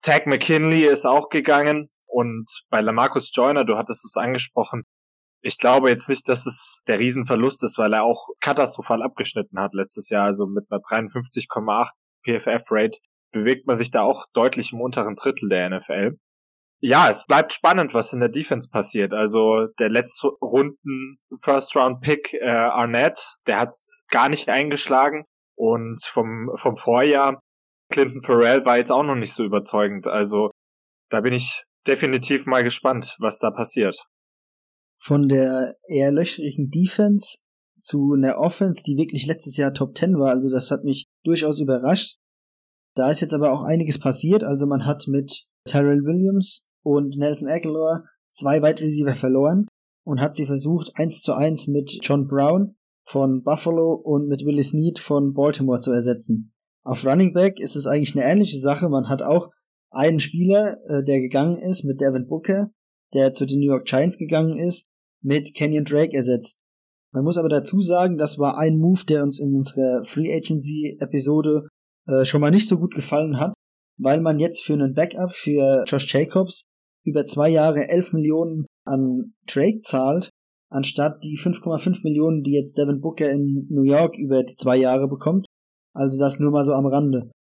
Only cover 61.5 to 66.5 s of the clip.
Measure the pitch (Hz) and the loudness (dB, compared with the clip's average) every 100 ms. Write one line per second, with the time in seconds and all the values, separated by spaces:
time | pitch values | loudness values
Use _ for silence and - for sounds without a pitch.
61.5 | 175 180 185 139 135 139 131 123 160 160 | 0 -4 -4 -4 0 0 0 -4 -6 -2
62.5 | 196 208 _ _ _ _ 135 135 131 135 | -2 -2 _ _ _ _ 2 2 2 -2
63.5 | 139 143 131 - 131 165 - 156 160 160 | 0 2 0 0 0 0 -2 -2 0 0
64.5 | 151 175 170 - _ _ _ 135 147 139 | -2 -2 -4 -8 _ _ _ -2 -2 -2
65.5 | - 151 151 147 147 160 139 123 120 - | -4 -2 -2 0 0 0 0 0 0 -2